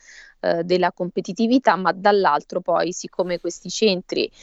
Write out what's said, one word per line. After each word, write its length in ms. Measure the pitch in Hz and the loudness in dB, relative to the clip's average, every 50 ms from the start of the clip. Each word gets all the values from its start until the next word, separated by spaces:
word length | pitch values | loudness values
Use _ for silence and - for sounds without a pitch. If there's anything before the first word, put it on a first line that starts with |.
| _ - - - - - _ _ | _ -20 -20 -20 -20 -20 _ _
eh, 240 | - 180 170 170 165 | -2 -2 0 0 0
della 280 | 175 180 180 180 180 | 0 2 2 2 0
competitività, 840 | - - 180 180 - 202 - - 180 - 226 226 254 269 - 220 170 | -2 -4 -8 -6 -6 -6 -6 -6 -2 -2 0 2 2 4 4 4 2
ma 160 | 185 185 165 175 | 4 2 -2 -2
dall'altro 680 | 190 196 208 208 196 185 156 147 151 - - - 180 | 2 2 2 4 4 4 2 2 0 -2 -6 -8 -6
poi, 300 | - - 165 170 170 165 185 | -2 0 0 0 0 -2 -4
siccome 460 | - - - - - 180 180 175 165 | -8 -12 -8 -6 -4 -4 -4 -4 -4
questi 300 | - 170 - - - 185 | -6 -8 -8 -8 -12 -10
centri, 600 | - - 220 208 185 175 - - 160 151 - - - - | -2 0 2 2 2 0 -4 -4 -4 -4 -4 -4 -6 -16